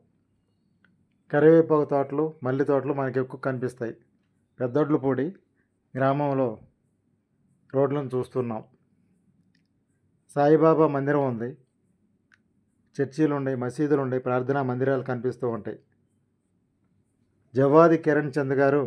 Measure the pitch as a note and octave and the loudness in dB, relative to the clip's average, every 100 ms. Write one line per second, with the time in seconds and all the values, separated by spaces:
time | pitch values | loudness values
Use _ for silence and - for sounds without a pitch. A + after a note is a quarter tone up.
0 | _ _ _ _ _ _ _ _ _ _ | _ _ _ _ _ _ _ _ _ _
1 | _ _ - D3 D3+ E3 D#3+ D#3 C#3+ C#3+ | _ _ -6 4 6 6 6 2 2 -2
2 | C3 C#3 D#3 D#3 B2 C3 C#3 C#3 B2+ C#3 | -2 -4 -6 -4 -4 -2 0 0 -2 -6
3 | C3 B2+ C3 C3 C#3 B2+ B2 - A#2 - | -4 -4 -6 -8 -8 -6 -8 -8 -12 -12
4 | _ _ _ _ _ - B2+ B2+ D3 D3+ | _ _ _ _ _ -8 -4 -2 0 0
5 | C3 B2 D3 G3 _ _ _ _ _ B2+ | 0 -2 -4 -8 _ _ _ _ _ -4
6 | C3+ C#3+ D3 C3+ B2 G#2+ - _ _ _ | -2 0 -2 -2 -4 -6 -18 _ _ _
7 | _ _ _ _ _ _ _ C3 C#3 C#3+ | _ _ _ _ _ _ _ -2 0 -2
8 | C3+ B2+ B2 C3 A#2+ A2 - _ _ _ | -4 -6 -6 -6 -6 -6 -12 _ _ _
9 | _ _ _ _ _ _ _ _ _ _ | _ _ _ _ _ _ _ _ _ _
10 | _ _ _ C#3+ D3 D#3 D#3+ D#3 D#3 C#3 | _ _ _ 0 4 6 6 4 2 2
11 | C#3 D3 C3+ A#2 A#2+ D3+ _ _ _ _ | -2 0 -2 -4 -8 -12 _ _ _ _
12 | _ _ _ _ _ _ _ _ _ - | _ _ _ _ _ _ _ _ _ -6
13 | C3 C3+ D3+ C#3+ C3+ C3 B2 B2 D3 C#3+ | -6 -2 -2 0 -4 -4 -6 -4 0 0
14 | C3 B2+ B2+ B2 B2+ C#3 C3 B2 C3+ C3+ | 0 -4 -2 -4 -2 -2 -2 -2 -2 -2
15 | B2+ B2 B2 B2 B2 A2 G2+ - _ _ | -4 -6 -6 -4 -6 -6 -10 -14 _ _
16 | _ _ _ _ _ _ _ _ _ _ | _ _ _ _ _ _ _ _ _ _
17 | _ _ _ _ _ A#2+ C#3 D3+ E3 D#3+ | _ _ _ _ _ 0 4 6 6 4
18 | D#3+ D3 D3 C#3+ C3+ C3+ C#3 C#3+ | 2 0 -2 -4 -2 2 2 2